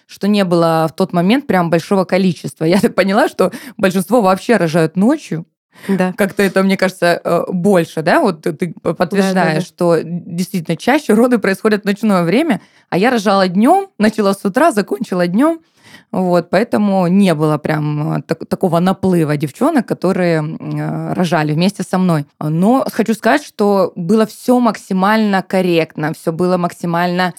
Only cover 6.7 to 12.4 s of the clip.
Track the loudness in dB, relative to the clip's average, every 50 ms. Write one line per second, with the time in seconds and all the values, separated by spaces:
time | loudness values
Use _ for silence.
6.7 | 2 0 0 -2 -2 0 0 0 0 0 -2 -2 -2 -2 -2 -2 -4 -2 2 2
7.7 | 2 2 0 0 -6 -4 0 2 2 2 2 0 -2 -4 -8 -10 -6 -6 -6 -8
8.7 | -8 -6 -6 -6 -2 -2 -4 -2 0 -2 0 0 0 0 0 0 0 -2 -4 -6
9.7 | _ -2 0 2 2 0 0 -4 -10 -10 -10 -8 -6 -6 -6 -4 -6 -8 -4 -6
10.7 | -6 -4 0 0 0 0 2 2 2 2 4 2 2 0 0 -2 -4 -2 0 -2
11.7 | -2 0 -2 -4 -4 -2 0 0 2 2 2 2 0 0